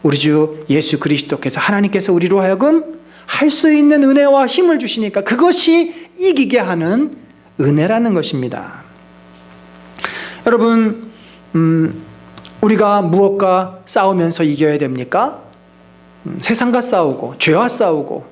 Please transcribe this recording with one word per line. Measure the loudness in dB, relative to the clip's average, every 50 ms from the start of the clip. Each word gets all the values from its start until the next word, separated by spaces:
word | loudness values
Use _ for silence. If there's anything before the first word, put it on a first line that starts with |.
우리 | 2 0 0
주 | 2 2 2 2 2 0 0 -4 -12 -4 -2
예수 | 0 0 0 -2 -4 -4
그리스도께서, | -2 -2 -2 -2 -2 -6 -8 -6 -6 -6 -4 -2
하나님께서 | -2 0 0 0 0 0 0 -2 0 0
우리로 | 0 0 2 2 2 2
하여금 | 2 0 0 0 2 2 2 2 0 -4 -14 -18 -20 -20 -20 -20 -14
할 | -10 -4 0 0 0
수 | 0 2 2 2
있는 | 4 4 4 4 4 4 4
은혜와 | 4 4 4 4 4 4 4 2
힘을 | 0 0 2 2 2 2 0
주시니까 | -2 -6 -4 -4 -6 -2 -4 -4
그것이 | -2 -2 0 2 2 2 2 2 2 2 4 2 2 0 -6 -14 -20 -20 _ -2
이기게 | 0 0 2 2 0 2 2 0
하는 | 0 0 -2 -2 0 0 0 0 0 -2 -6 -16 -20 -20 -20 -20 -20 -18 -6 -2
은혜라는 | 0 2 2 2 2 0 0 0 0 0 0
것입니다. | -2 -2 -4 -4 -6 -6 -6 -8 -10 -12 -14 -18 -20 -20 -20 -20 -20 -20 -20 -20 -20 -20 -20 -20 -20 -20 -20 -20 -20 -20 -20 -20 -20 -20 -20 -14 -12 -12 -10 -10 -12 -14 -14 -16 -4 0
여러분, | 0 2 2 2 2 2 2 2 0 -2 -6 -12 -18 -20 -20 -20 -20 -20 -20 -20 -4 0
음, | 0 2 2 2 2 0 -2 -4 -10 -16 -20 -20 -20 -20 -20 -20 -20 -20 -20 -6 -2
우리가 | 0 0 2 2 2 2 2 0
무엇과 | 0 0 2 2 2 2 2 0 0 2 2 0 0 -4 -10 -18 -14
싸우면서 | -4 0 0 2 2 2 0 0 -2 0 0 -2
이겨야 | -2 0 0 0 0 0 0
됩니까? | -2 -4 -4 -6 -6 -2 -2 -2 -2 -2 -4 -12 -20 -20 -20 _ _ _ _ _ -20 -20 -20 -20 -20 -20 -20 -16 -14
음, | -12 -10 -8
세상과 | -4 -4 -2 0 0 0 0 -2
싸우고 | 0 0 0 0 0 0 -2 -4 -8 -12 -6 -4
죄와 | 0 0 2 2 0 -2
싸우고 | 0 0 0 0 0 -2 -4 -6 -10 -10 -12 -16